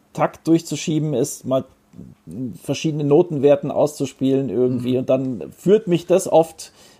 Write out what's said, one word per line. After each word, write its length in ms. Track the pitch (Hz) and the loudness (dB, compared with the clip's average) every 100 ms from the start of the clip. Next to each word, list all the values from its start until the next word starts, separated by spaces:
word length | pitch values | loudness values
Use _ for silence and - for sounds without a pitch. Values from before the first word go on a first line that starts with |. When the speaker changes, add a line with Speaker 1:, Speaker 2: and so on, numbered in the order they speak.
| _ | _
Speaker 1:
Takt 340 | - 156 - - | -4 -4 -2 0
durchzuschieben, 680 | 165 165 147 - 156 151 | 0 0 -6 -4 -2 0
ist 320 | 131 143 - - | -2 -2 -6 -4
mal 180 | 131 - _ _ 62 - - - 90 127 156 | -2 -4 _ _ -20 -20 -20 -16 -12 -10 -10
verschiedene 420 | - 139 165 151 | -8 -4 -4 -2
Notenwerten 680 | 143 143 175 147 139 143 151 | 2 4 4 2 4 4 2
auszuspielen 800 | - 143 - 135 - 135 135 135 | 0 0 -2 -8 -4 0 0 0
irgendwie. 440 | 98 127 123 123 | 0 0 0 -2
Speaker 2:
Mhm. 40 | 123 | -2
Speaker 1:
Und 120 | 131 | 0
dann 400 | 131 135 117 69 - | 0 -2 -8 -12 -4
führt 320 | 175 208 214 | 2 2 2
mich 200 | 170 - | -2 2
das 200 | 190 - | 0 4
oft, 440 | 160 165 - - _ - | 2 2 -4 -20 _ -20